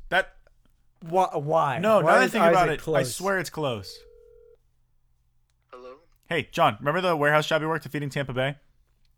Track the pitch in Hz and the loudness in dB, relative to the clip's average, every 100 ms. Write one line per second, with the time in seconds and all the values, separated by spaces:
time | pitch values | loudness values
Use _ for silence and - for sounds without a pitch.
0 | - 175 277 - _ _ _ _ _ _ | -4 -4 -4 -10 _ _ _ _ _ _
1 | 160 180 185 175 143 160 147 123 208 208 | -4 0 0 -2 -2 0 0 0 2 4
2 | 156 - - 226 170 175 165 143 - 120 | 6 4 4 4 4 4 2 -2 -2 -2
3 | 127 - 190 190 170 - 143 110 95 - | -2 -4 -2 -2 -4 -4 -4 -4 -8 -18
4 | - - - - 50 _ _ _ _ _ | -20 -20 -20 -20 -20 _ _ _ _ _
5 | _ _ _ _ _ _ _ 127 127 135 | _ _ _ _ _ _ _ -20 -20 -20
6 | _ _ - 170 - - 156 104 135 170 | _ _ -6 -4 -4 2 2 2 -2 0
7 | 185 160 147 151 151 160 156 151 131 151 | 0 2 4 2 2 0 0 -4 -6 -8
8 | 143 143 139 127 135 143 _ _ _ _ | -6 -6 -4 -2 -4 -6 _ _ _ _
9 | _ | _